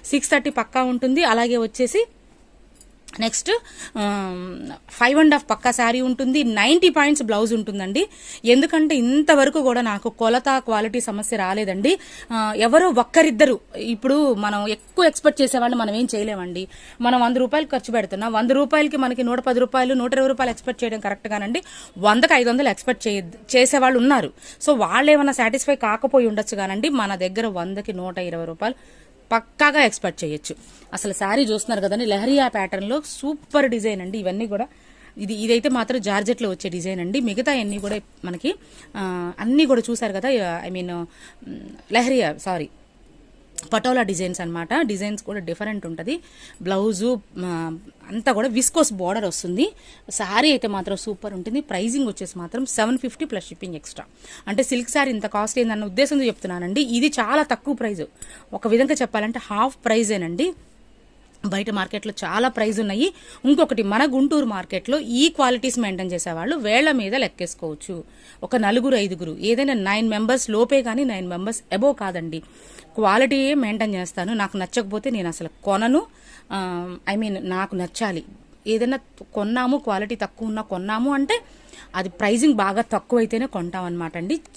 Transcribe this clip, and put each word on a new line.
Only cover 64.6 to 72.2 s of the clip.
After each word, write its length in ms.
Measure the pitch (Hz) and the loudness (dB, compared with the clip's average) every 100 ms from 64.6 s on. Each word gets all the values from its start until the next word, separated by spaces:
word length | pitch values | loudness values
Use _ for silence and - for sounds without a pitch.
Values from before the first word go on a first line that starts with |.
| 175 190 - 294 | -6 -8 -2 -2
ఈ 300 | 233 240 311 | 0 2 2
క్వాలిటీస్ 500 | 320 254 247 262 240 | 4 2 2 -2 -2
మెయింటైన్ 340 | 214 185 185 | -4 -4 -4
చేసేవాళ్ళు 440 | 175 180 165 190 320 | -4 -6 -6 -4 -4
వేళ్ల 360 | 208 226 311 | 0 2 4
మీద 220 | 262 196 | 2 0
లెక్కేసుకోవచ్చు. 920 | 254 214 - 180 - 165 151 - 170 - - - - | -2 -2 -4 -10 -8 -10 -10 -10 -12 -12 -20 -20 -14
ఒక 140 | - 202 | -2 0
నలుగురు 400 | 208 233 262 247 | 2 2 4 2
ఐదుగురు, 400 | 202 175 170 156 | 0 -4 -8 -4
ఏదైనా 320 | 208 233 277 | 0 0 0
నైన్ 360 | 247 190 208 226 | 0 0 0 0
మెంబర్స్ 420 | 208 220 254 - | 0 0 0 0
లోపే 320 | 214 240 277 | 0 4 2
కానీ 220 | 240 220 | 2 -2
నైన్ 240 | 277 196 180 | -2 -4 -6
మెంబర్స్ 460 | 175 202 226 - | -6 -6 -8 -6
అబోవ్ 200 | 190 277 | 0 2
కాదండి. 480 | 269 196 180 | 0 -4 -6